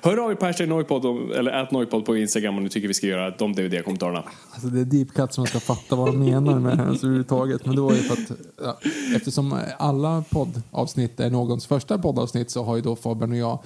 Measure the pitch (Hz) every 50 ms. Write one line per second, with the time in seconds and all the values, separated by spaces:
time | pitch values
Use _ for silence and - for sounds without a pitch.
0 | - 170 202 233 233 220 208 - 196 180 170 175 175 160 160 160 147 - 147 127
1 | 127 123 120 120 127 117 113 131 123 113 - 135 131 131 139 131 120 - 113 110
2 | 107 - 113 110 107 101 - 110 104 104 98 98 98 101 - 110 101 101 95 -
3 | - 98 92 92 92 95 90 - 110 104 98 95 92 90 92 85 82 101 95 90
4 | 92 87 87 85 - - - - - - - 117 120 127 123 123 127 127 143 143
5 | 131 - - 147 135 127 - 135 127 - - 120 - - 131 - - - 135 123
6 | 127 131 131 131 139 135 131 135 143 147 139 127 127 123 - - - - 135 127
7 | 127 131 131 127 127 - 135 127 131 135 131 127 - 131 131 139 139 135 - -
8 | - - - 233 220 - - - - - - - - 123 - - - 294 320 302
9 | 277 262 240 226 - 139 - 147 139 139 135 123 113 - 131 139 147 147 139 135
10 | 147 156 165 160 156 - - 156 131 117 117 120 113 - - - 123 120 - 135
11 | 123 120 - - 120 120 123 123 123 120 120 120 - - 143 139 - - 214 196
12 | 175 156 135 123 123 120 - 120 120 120 - 123 117 113 117 117 113 117 117 113
13 | - 117 117 113 120 117 120 120 117 117 120 139 -